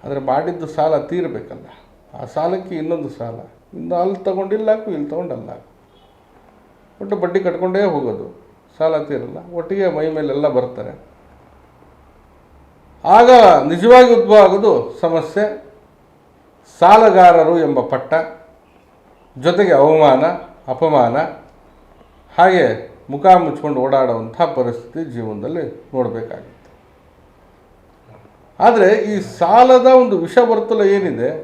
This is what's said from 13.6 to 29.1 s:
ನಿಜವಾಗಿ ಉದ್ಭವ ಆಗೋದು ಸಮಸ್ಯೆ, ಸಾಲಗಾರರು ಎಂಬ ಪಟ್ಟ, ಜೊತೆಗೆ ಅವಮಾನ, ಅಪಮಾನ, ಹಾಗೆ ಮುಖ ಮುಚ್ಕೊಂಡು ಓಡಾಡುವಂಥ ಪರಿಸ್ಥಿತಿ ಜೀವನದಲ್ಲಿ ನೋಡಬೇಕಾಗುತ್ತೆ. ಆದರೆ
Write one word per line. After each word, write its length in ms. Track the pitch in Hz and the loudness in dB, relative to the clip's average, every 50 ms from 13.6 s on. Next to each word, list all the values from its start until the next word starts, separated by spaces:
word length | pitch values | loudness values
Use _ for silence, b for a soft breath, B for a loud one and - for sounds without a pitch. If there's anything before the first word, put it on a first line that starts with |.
| 139 147 | 2 -2
ನಿಜವಾಗಿ 400 | 170 175 190 233 247 254 254 247 233 | -4 0 4 8 8 8 8 8 4
ಉದ್ಭವ 220 | - - 196 214 214 196 | 2 4 4 6 6 6
ಆಗೋದು 280 | 185 185 196 208 214 160 123 117 - - - - | 6 4 2 2 2 0 0 -2 -6 -10 -6 -6
ಸಮಸ್ಯೆ, 420 | 165 165 160 151 - - 196 214 208 214 208 - - _ _ _ _ _ _ _ _ _ _ _ _ _ _ _ _ _ _ _ _ _ - | -4 -2 -4 -6 -4 -4 -4 -4 -4 -6 -10 -18 -20 _ _ _ _ _ _ _ _ _ _ _ _ _ _ _ _ _ _ _ _ _ 2
ಸಾಲಗಾರರು 720 | 175 175 208 220 226 220 185 190 185 175 175 170 160 156 170 170 160 | 4 6 6 6 6 4 6 6 6 8 8 6 2 2 0 0 0
ಎಂಬ 120 | 143 139 127 123 - - | -2 -2 -4 -4 -4 -6
ಪಟ್ಟ, 200 | 127 - - 156 160 160 - - - - _ _ _ _ _ _ _ _ _ _ _ _ _ _ _ _ _ _ | -8 -6 -4 -4 -4 -4 -6 -12 -20 -20 _ _ _ _ _ _ _ _ _ _ _ _ _ _ _ _ _ _
ಜೊತೆಗೆ 380 | 131 127 165 175 180 208 185 160 135 139 | -4 -2 -2 0 2 2 2 4 4 4
ಅವಮಾನ, 400 | 151 156 156 156 143 131 131 151 165 175 - - - - _ _ - 131 | 4 4 4 4 4 4 4 0 -2 -4 -6 -12 -18 -20 _ _ -12 -6
ಅಪಮಾನ, 440 | - 165 160 151 139 123 117 117 139 165 - - - - _ _ _ _ _ _ _ _ _ _ _ _ _ _ _ _ _ - | -4 -2 0 2 0 0 0 -2 -4 -6 -6 -10 -16 -20 _ _ _ _ _ _ _ _ _ _ _ _ _ _ _ _ _ 0
ಹಾಗೆ 280 | - 175 190 185 180 147 120 107 - - - - - - - 135 | 2 2 4 4 2 0 0 -2 -4 -10 -18 -20 -20 -16 -12 -12
ಮುಖ 140 | 143 143 190 185 180 165 | -2 4 6 6 6 4
ಮುಚ್ಕೊಂಡು 340 | 156 - - 151 151 143 127 127 | -2 -6 -6 -8 -6 -4 -4 -2
ಓಡಾಡುವಂಥ 520 | 135 135 135 131 123 117 113 110 113 - - 170 160 - | -2 0 0 0 -2 -4 -6 -8 -12 -4 -4 -4 -4 -2
ಪರಿಸ್ಥಿತಿ 480 | 135 123 120 113 - - - - 160 165 143 120 | -4 -4 -4 -6 -10 -14 -14 -12 -12 -12 -12 -12
ಜೀವನದಲ್ಲಿ 500 | 117 113 110 107 101 104 131 160 170 147 - - - - _ - | -12 -10 -10 -10 -10 -10 -10 -8 -8 -10 -10 -12 -16 -20 _ -6
ನೋಡಬೇಕಾಗುತ್ತೆ. 760 | 131 123 113 110 113 - - - - - - _ _ _ _ _ _ _ _ _ _ _ _ _ _ _ _ _ _ _ _ _ _ _ _ _ _ _ _ _ _ _ _ 113 - _ _ _ _ _ _ _ _ - | -6 -6 -4 -6 -10 -12 -12 -16 -18 -18 -20 _ _ _ _ _ _ _ _ _ _ _ _ _ _ _ _ _ _ _ _ _ _ _ _ _ _ _ _ _ _ _ _ -20 -20 _ _ _ _ _ _ _ _ 0
ಆದರೆ 240 | 226 233 220 190 185 214 220 - 208 | 2 2 4 2 2 2 0 -2 -4